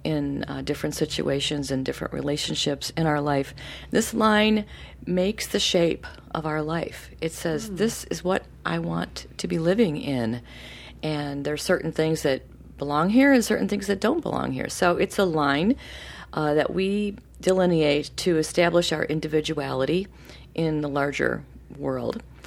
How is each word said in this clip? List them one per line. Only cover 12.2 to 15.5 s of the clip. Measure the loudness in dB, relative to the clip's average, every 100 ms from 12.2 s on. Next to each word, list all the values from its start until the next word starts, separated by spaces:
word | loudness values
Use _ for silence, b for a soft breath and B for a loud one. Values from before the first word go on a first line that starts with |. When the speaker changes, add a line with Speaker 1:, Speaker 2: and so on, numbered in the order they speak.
Speaker 1:
that | 2 0 -4 -20 -20 -8
belong | -2 2 6
here | 8 8
and | 8
certain | 6 0 0
things | -2 -2
that | 0
don't | 2 0
belong | -2 -2 -2
here. | -2 -6
So | 2 2 4
it's | 0 2
a | 2
line, | 2 2